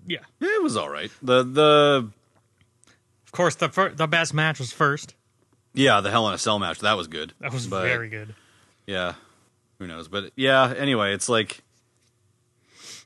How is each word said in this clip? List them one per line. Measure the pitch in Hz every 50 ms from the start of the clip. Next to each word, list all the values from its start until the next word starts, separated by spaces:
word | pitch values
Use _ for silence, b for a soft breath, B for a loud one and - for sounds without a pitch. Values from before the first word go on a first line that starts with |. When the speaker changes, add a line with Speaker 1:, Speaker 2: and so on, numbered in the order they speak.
| -
Speaker 1:
Yeah. | 180 233 - - _ _ _
Speaker 2:
Yeah, | 294 392
it | 427 427 339
was | 285 160
all | 104 76 71
right. | 71 76 87 110 - _
The, | - 123 127 127 127
the | 127 127 151 151 151 147 147 147 143 143 135 117 104 - _ _ _ _ _ _ _ _ _ _ _ _ _ _ b b b b _ _ _ _
Speaker 1:
Of | _
course, | - - 180 160 -
the | - 170 147
fir-, | - 190 190 180 -
the | 147 160
best | 151 170 165 165 - 147
match | 156 156 160 147 -
was | 127 113 -
first. | - 156 143 143 151 - - _ _ _ _ _ _ _ _ _ _ _ _ -
Speaker 2:
Yeah, | 131 139 131 110 101
the | 95 98
Hell | 110 117 110
in | 104 92
a |
Cell | 82 - 110 104 101
match. | 95 85 80 -
That | 107 104 110
was | 95 85
good. | 78 82 76 78 78 - _
Speaker 1:
That | - 135 127
was | 127 120
Speaker 2:
But | - 98 95 90
Speaker 1:
very | 123 123 117 117 110
good. | 110 107 107 107 107 b b b b b b b b b _
Speaker 2:
Yeah. | 101 98 92 90 87 82 b b b b b b b _ _ _ _ _ _
Who | 95
knows? | 87 80 82 82 82
But, | 95 101 98 - -
yeah, | 131 131 135 135 135 131 120 127
anyway, | 123 139 139 131 110 101 98 101
it's | 98 - -
like, | 120 113 104 - - - _ _ _ _ _ _ _ _ _ _ _ _ _ _ _ _ _ _ _ _ B B B B B B B B B